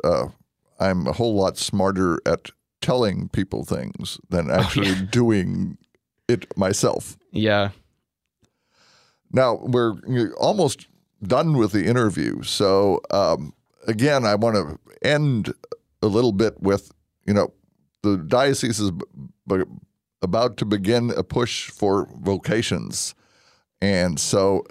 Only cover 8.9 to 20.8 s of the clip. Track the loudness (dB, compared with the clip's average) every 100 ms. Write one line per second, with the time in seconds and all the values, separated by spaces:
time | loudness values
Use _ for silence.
8.9 | _ _ _ _ 2 2 0 0 0 0
9.9 | -2 -4 -2 -2 0 0 2 0 -2 -14
10.9 | _ _ _ 0 2 2 2 2 2 2
11.9 | 2 2 0 -4 -4 -6 0 2 4 4
12.9 | 2 0 0 2 0 -4 -16 _ _ -6
13.9 | 0 2 2 2 2 2 0 -2 -8 _
14.9 | -4 0 2 2 0 -4 -8 -14 -18 _
15.9 | _ 0 2 2 2 0 0 0 0 -2
16.9 | _ _ _ 0 0 0 -4 _ _ _
17.9 | _ -2 0 0 2 2 0 -2 -2 -4
18.9 | -4 -10 -16 -20 _ -4 -2 -4 -10 -20
19.9 | _ _ _ -2 0 0 -2 -2 0